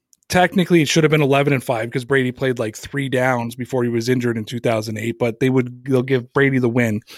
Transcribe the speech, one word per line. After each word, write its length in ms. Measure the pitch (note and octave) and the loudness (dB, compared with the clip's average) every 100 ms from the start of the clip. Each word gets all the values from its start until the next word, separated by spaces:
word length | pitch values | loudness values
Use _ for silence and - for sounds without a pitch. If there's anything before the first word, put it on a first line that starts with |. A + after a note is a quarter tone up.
| _ _ _ | _ _ _
Technically, 520 | F#3 F3+ G3 E3+ F3 | 0 2 2 2 4
it 60 | C#3+ | 4
should 160 | E3 | 2
have 80 | D3+ | 2
been 100 | D#3 | 2
eleven 320 | C#3 C#3 C#3+ | 4 2 2
and 100 | C3+ | 0
five 280 | - A#2 A#2+ | 0 -4 -4
'cause 140 | C3+ A#2+ | -6 -2
Brady 260 | C#3 B2+ | 0 0
played, 280 | B2 C3+ B2 | -2 -2 -2
like, 160 | A2 - | -4 -8
three 320 | - C#3 C3+ | -10 -6 -2
downs 460 | B2+ B2+ B2 A#2 B2 | 0 0 0 -4 -8
before 280 | A#2+ C3 | -4 -2
he 60 | A#2+ | 0
was 200 | A#2 A2+ | 0 0
injured 280 | B2+ B2 A#2 | 0 0 -2
in 80 | G#2+ | -6
two 140 | A#2+ | -4
thousand 380 | A#2+ A2+ A2 G#2+ | -2 -2 -4 -6
eight, 220 | A2+ A2+ | -6 -2
but 220 | A#2+ A2 | -4 0
they 80 | C3 | 0
would, 360 | C3 B2 B2 C3 | 2 0 -6 -2
they'll 160 | B2+ | 0
give 320 | B2+ C3 A#2+ | 2 -2 -2
Brady 260 | C#3+ C#3 C3 | 0 2 2
the 100 | A#2+ | 2
win. 320 | A#2+ A#2 G#2 - | 2 0 -2 -6